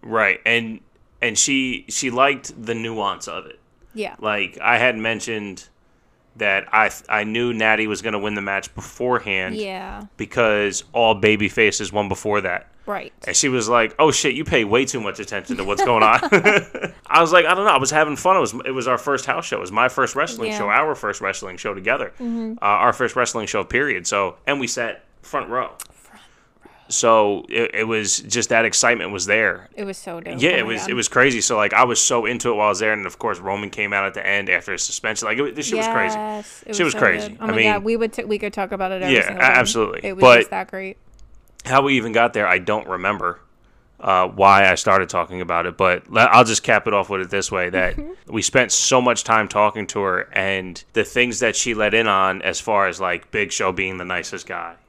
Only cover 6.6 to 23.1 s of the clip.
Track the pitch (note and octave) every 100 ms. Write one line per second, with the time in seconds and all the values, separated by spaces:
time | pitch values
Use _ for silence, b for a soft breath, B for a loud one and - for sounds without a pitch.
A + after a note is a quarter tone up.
6.6 | - A2 G#2 - - G#2+ G#2+ A2 A#2+ A2+
7.6 | A2 G#2+ G#2+ G2+ A2+ G#2+ G#2 G#2 G2 G2
8.6 | - - - - B2 B2 A2 F#2+ F#2 A3
9.6 | G3+ F#3 F#3 - G#3 _ G#2+ - A2+ G#2
10.6 | G#2 F#2 - A#2 A2+ G#2 G#2+ G#2+ G2+ -
11.6 | A2 - G2 G#2 G2+ F#2 G#2+ G#2 F#2+ F2
12.6 | - _ - G3+ - _ - - C#3+ B2+
13.6 | G#2+ A#2+ A2 - D#3 C3+ D3+ B2+ D#3 D3
14.6 | G#2+ A2+ C3+ C3 G2+ F#2+ G2+ G#2 F2 B2
15.6 | G2 G2+ - A2+ G#2+ B2 E4 G3 G#3 G3+
16.6 | - - F3+ - - D#3 E3 F3 D#3+ F#3
17.6 | G3+ D3 C3 D3+ D#3 C#3 F3+ F#3+ A#2+ A#2
18.6 | - C3 B2 B2 - C#3 - D3+ E3 G2+
19.6 | F#2 G#2+ B2 - B2+ C3+ E3 A#3 A2+ G#2+
20.6 | G2+ A2+ D#3 C#3+ G#2+ G2 G2 F#2+ G2 F2+
21.6 | G#2+ G2 F#2+ C3+ G2+ - A#3+ A#3 A3+ A3+
22.6 | G#2 G#2 B2 - B2